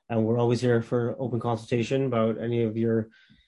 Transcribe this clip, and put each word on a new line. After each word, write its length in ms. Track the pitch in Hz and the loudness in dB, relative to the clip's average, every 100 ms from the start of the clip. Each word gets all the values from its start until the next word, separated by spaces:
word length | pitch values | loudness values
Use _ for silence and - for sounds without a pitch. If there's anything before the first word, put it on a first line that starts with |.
| - | -4
And 140 | 113 | 0
we're 140 | 110 120 | 2 2
always 220 | 120 120 | 2 2
here 220 | 123 117 | 2 2
for 340 | 117 123 117 110 | 2 -2 -2 -4
open 220 | 127 117 | -4 -4
consultation 640 | 120 113 - 120 113 135 | -2 -4 -2 -2 0 0
about 340 | 135 117 110 110 | 0 0 0 0
any 220 | 113 117 | -2 0
of 140 | 113 110 | 0 0
your, 320 | 113 113 107 - _ - | 0 0 -2 -10 _ -20